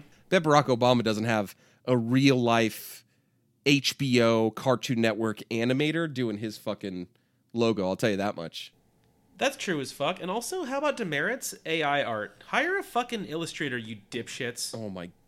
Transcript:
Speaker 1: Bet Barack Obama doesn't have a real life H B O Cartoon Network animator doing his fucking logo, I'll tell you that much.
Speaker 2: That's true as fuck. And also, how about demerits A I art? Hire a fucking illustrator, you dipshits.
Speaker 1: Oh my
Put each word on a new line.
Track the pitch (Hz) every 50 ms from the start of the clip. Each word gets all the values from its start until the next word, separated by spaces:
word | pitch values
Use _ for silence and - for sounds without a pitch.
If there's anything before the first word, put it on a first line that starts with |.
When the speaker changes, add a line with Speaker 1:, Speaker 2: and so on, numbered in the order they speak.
| 147 - _ _ _ -
Speaker 1:
Bet | 180 190 156
Barack | 156 147 147 135
Obama | 135 127 113 123 123 127 117 107
doesn't | 110 104 107 110
have | 117 113 107 98 90 - _ _ _ _ _ -
a | 127 127
real | 120 113 117 127 131 139 139 131 127
life | 117 117 117 117 113 107 - - - - - - - _ _ _ _ _ _ _ _ _ _ _ -
H | 139 143 139 - - - -
B | 143 131 120 120
O | 117 113 117 110 113 110
Cartoon | - - - 135 123 110 - - 127 113
Network | 113 113 104 107 113 110 104 - 107 -
animator | 113 113 117 123 131 135 151 151 156 165 170 156 135
doing | 127 123 113 104 101
his | 117 110 104 -
fucking | - 110 101 - - 98 92 90 90 - _ _ _ _ _ _ _ _ -
logo, | 117 117 113 107 101 92
I'll | 92 95
tell | - 127 110
you | 101
that | 95 98 104 -
much. | 82 82 78 - - - - _ _ _ _ _ _ _ _ _ _ _ _ _ 185 -
Speaker 2:
That's | 285 285
true | - - 202 170 143
as | 131 117
fuck. | - - 139 160 185 185 -
And | 180
also, | 190 240 240 - 370 381 330
how | 247 262 285
about | 302 294 277
demerits | 285 220 165 151 143 160 202 254 240 - - - - -
A | 160 165 165 151
I | 143 143 143 117
art? | 117 113 107 104 101 - - -
Hire | - 190 233 294 349 381 392
a | -
fucking | - - 240 247 247 240 214 170
illustrator, | 135 147 170 165 156 - - 151 139 123
you | 120 110 110 113 101 - - -
dipshits. | 117 113 - - - 127 120 117 - - - -
Speaker 1:
Oh | 113 113 101
my | 92 92 87 90 - _ _